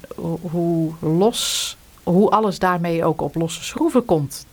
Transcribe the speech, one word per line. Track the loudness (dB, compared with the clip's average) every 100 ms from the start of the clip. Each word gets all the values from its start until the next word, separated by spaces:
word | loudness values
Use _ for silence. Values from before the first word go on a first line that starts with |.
| -18 -10
ho-, | -6 -6
hoe | -4 -2 0 2 0 -2
los, | 0 2 2 0 -4 -4 -6 -10 -20 -8
hoe | 2 4 6
alles | 4 2 0
daarmee | 0 0 0 0
ook | 0 0
op | -2
losse | -2 -4 -4
schroeven | -10 -2 2 2
komt | 2 0 0 -8 -18